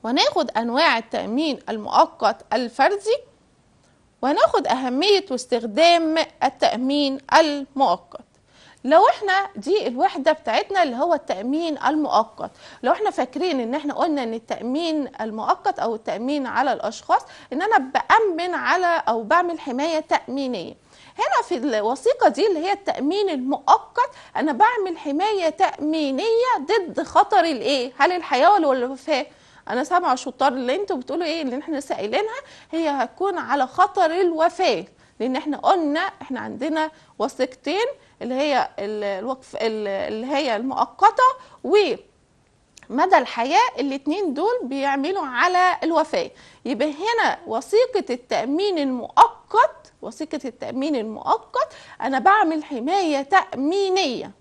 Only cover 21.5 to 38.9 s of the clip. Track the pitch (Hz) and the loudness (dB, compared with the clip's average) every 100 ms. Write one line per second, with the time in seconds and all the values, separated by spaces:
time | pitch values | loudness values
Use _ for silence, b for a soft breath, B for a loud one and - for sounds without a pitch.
21.5 | 339 269 214 208 262 453 587 - 262 415 | -2 0 0 0 0 0 4 2 4 0
22.5 | 330 349 403 - - 277 392 392 294 254 | 0 -2 -2 -4 -4 -2 0 -2 -2 -4
23.5 | 285 - 320 - - 508 B B - 294 | -4 4 4 4 -4 -4 B B -4 -2
24.5 | 247 427 494 381 330 302 285 403 415 330 | 2 2 2 -4 -6 -4 -2 0 0 -2
25.5 | 311 370 - 302 320 285 262 427 453 508 | 0 -2 0 -4 -2 -2 -2 0 2 2
26.5 | 440 277 415 349 240 320 320 403 403 339 | 0 0 0 0 -6 0 2 4 4 2
27.5 | 269 240 277 247 - 302 359 320 254 320 | 0 -2 -2 -2 0 2 2 0 4 6
28.5 | 403 311 262 247 269 - 285 - b b | 6 4 0 -2 -6 -4 -4 -4 b b
29.5 | b - 233 311 359 339 254 - - 269 | b -6 -4 0 0 2 -2 -4 0 0
30.5 | 254 247 311 403 320 247 294 339 330 277 | 0 -2 -2 -2 -4 -4 -4 -4 -4 -4
31.5 | 247 302 294 - - 208 254 427 508 571 | -6 -6 -8 -6 -6 -2 -2 -4 -8 -14
32.5 | B B 320 320 277 254 - 381 349 254 | B B -4 -2 -2 -4 -2 -4 -4 -2
33.5 | 285 269 - 370 392 330 339 359 320 339 | -2 -2 2 0 2 0 2 0 2 0
34.5 | 349 359 190 185 _ b b 233 254 294 | 2 0 0 -4 _ b b -4 -4 -4
35.5 | 285 - 381 311 302 381 - - 254 220 | -2 2 2 0 -2 -4 -8 -12 -10 -10
36.5 | 220 285 311 311 b b b 262 - 254 | -6 -4 -2 -4 b b b -6 -4 -6
37.5 | - - 359 494 554 b b 240 254 294 | -4 -6 -2 -4 -6 b b -6 -2 0
38.5 | 262 - - 202 | 0 -2 -4 -6